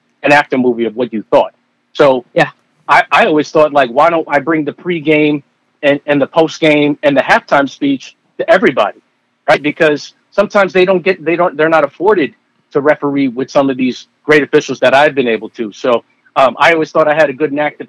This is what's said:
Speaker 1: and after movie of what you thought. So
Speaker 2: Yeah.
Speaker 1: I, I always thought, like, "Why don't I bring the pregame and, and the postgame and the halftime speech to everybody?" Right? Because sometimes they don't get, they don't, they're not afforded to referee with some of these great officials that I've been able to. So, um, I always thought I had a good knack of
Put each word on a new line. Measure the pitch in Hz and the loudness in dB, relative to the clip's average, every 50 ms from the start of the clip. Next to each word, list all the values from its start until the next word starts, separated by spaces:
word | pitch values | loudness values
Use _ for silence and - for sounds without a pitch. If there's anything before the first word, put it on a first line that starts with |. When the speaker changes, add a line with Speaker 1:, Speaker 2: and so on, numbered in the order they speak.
| _ _ _ _ - | _ _ _ _ -2
Speaker 1:
and | 143 143 | 0 2
after | 147 147 - 143 | 2 0 0 -2
movie | 131 123 127 120 113 117 | -2 0 0 0 -2 -4
of | 110 104 | -4 -4
what | 117 123 117 - | -6 -6 -6 -6
you | 107 | -8
thought. | - _ - 135 95 92 - _ _ _ _ _ _ _ - | -4 _ 0 0 0 -2 -6 _ _ _ _ _ _ _ -2
So | - 151 139 131 123 - _ - | 2 2 2 2 0 -4 _ -4
Speaker 2:
Yeah. | 165 147 - - _ _ _ _ _ _ - | -2 -2 -2 -6 _ _ _ _ _ _ 0
Speaker 1:
I, | 143 165 180 - | 0 0 2 2
I | - 165 226 | 0 0 2
always | 202 156 151 139 - | 2 0 0 -2 0
thought, | - 160 151 151 | 2 2 2 2
like, | 143 147 135 120 | 2 0 0 0
"Why | 117 139 156 170 | 2 2 2 2
don't | 170 160 151 | 2 -2 -2
I | - 147 143 | -2 -2 -2
bring | 131 156 160 156 147 | -2 -2 -2 -4 -4
the | 135 123 | -6 -8
pregame | - - 175 175 165 139 156 156 151 151 151 151 143 - _ _ _ _ _ _ _ - | -8 -6 -6 -6 -4 -2 0 0 2 2 0 -2 -4 -8 _ _ _ _ _ _ _ -2
and, | 143 143 143 - | -2 -2 -2 -2
and | 151 147 143 | -2 -2 -2
the | 131 | -2
postgame | - - 170 160 151 - - 165 156 147 147 147 147 151 - - | -2 0 0 0 0 -2 -2 0 0 2 2 0 0 -2 -2 -2
and | 147 143 | 0 0
the | 135 | 0
halftime | 120 160 196 226 - - 165 143 143 131 | 0 2 0 0 0 0 0 0 0 -2
speech | - - 147 139 139 127 - - - _ _ _ _ - | -4 -6 -4 -4 -4 -4 -8 -14 -20 _ _ _ _ -4
to | - - | 0 0
everybody?" | 165 190 - 175 131 120 107 92 - _ _ _ _ _ _ _ _ _ _ | 2 2 2 0 0 0 -2 -4 -6 _ _ _ _ _ _ _ _ _ _
Right? | - 156 151 | -2 0 0
Because | 139 147 147 - 170 156 151 135 - - - _ _ _ | -2 -4 -2 0 0 0 0 -2 -6 -12 -20 _ _ _
sometimes | _ - 202 202 - 208 196 185 185 | _ -2 -2 0 0 0 0 2 2
they | 185 185 | 2 2
don't | 190 190 180 147 | 2 2 0 0
get, | 185 190 165 151 | -2 -4 -4 -4
they | 160 170 | -4 -2
don't, | 165 175 185 139 | -2 -2 -2 -2
they're | 143 151 160 | -2 0 0
not | 165 160 147 | 2 0 0
afforded | 135 - - 165 208 214 185 143 120 - _ _ _ _ _ _ _ | -2 -4 -2 0 0 0 0 -2 -4 -6 _ _ _ _ _ _ _
to | - 147 | -4 -2
referee | 135 147 147 - 147 143 139 139 139 | 0 0 0 0 -2 -4 -2 -2 -2
with | 131 113 127 131 - | -2 -4 -6 -6 -2
some | - 151 139 135 | -2 0 0 0
of | 131 | -2
these | 127 127 127 117 - - _ _ _ _ | -2 -4 -4 -4 -8 -14 _ _ _ _
great | 143 151 151 | 0 0 0
officials | 135 - - 151 - - 147 - | 2 0 0 0 0 -2 -4 -2
that | 131 127 131 | 0 2 2
I've | 135 147 156 139 | 4 2 2 0
been | 131 123 | -2 -2
able | 120 110 107 110 107 | -2 -4 -4 -6 -10
to. | - - 113 104 | -12 -10 -10 -10
So, | 95 - - 131 120 110 - _ _ _ _ _ - | -10 -6 -2 -2 -2 -2 -4 _ _ _ _ _ 0
um, | 143 135 - - | 0 2 2 2
I | - 151 165 170 | 2 0 2 2
always | 160 156 - | 0 -2 -2
thought | - 165 156 | 0 0 2
I | 151 147 | 2 2
had | 160 156 147 | 2 0 0
a | 135 | 0
good | 127 151 143 139 | -2 -4 -4 -2
knack | 147 151 147 147 - | -4 -4 -4 -6 -10
of | 135 | -16